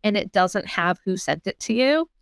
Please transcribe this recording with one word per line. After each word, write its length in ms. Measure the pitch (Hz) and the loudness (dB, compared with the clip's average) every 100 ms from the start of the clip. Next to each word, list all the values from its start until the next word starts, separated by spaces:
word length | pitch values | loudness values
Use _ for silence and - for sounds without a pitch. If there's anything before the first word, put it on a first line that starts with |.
and 140 | 214 208 | 0 0
it 140 | 190 | 0
doesn't 340 | 196 185 202 180 | 2 2 0 -4
have 320 | - 175 180 - | -2 0 0 -4
who 100 | 185 | -4
sent 300 | - 156 - | -2 -4 -4
it 120 | - | -10
to 120 | - | -4
you. 360 | 226 262 302 320 _ | 0 2 2 -2 _